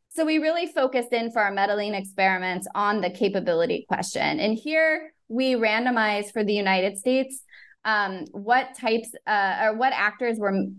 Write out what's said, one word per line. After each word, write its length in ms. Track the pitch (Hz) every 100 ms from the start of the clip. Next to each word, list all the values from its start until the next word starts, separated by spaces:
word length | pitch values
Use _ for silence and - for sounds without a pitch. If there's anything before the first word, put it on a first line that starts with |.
| _
So 140 | -
we 140 | 311 311
really 300 | 311 339 349
focused 440 | 339 262 254 240
in 180 | 240 233
for 120 | 226
our 100 | 202
meddling 420 | 196 202 208 208
experiments 760 | 202 196 - 190 185 185 180 185
on 280 | 196 208 214
the 80 | 180
capability 720 | 180 202 196 180 165 170 170 -
question. 540 | - 180 - 147 -
And 180 | 208 220
here 560 | 302 320 320 311 311 _ _
we 280 | 226 262 254
randomized 760 | 220 214 247 240 214 208 202
for 100 | -
the 120 | 208
United 440 | 208 196 190 185 196
States, 460 | - 262 262 - - - - _
um, 400 | 220 214 196 190 156
what 460 | - 202 247 262 -
types, 300 | 247 226 226 - -
uh, 300 | 208 196 180
or 120 | 220 220
what 160 | 262
actors 460 | 247 196 302 240 226
were, 280 | 202 190 196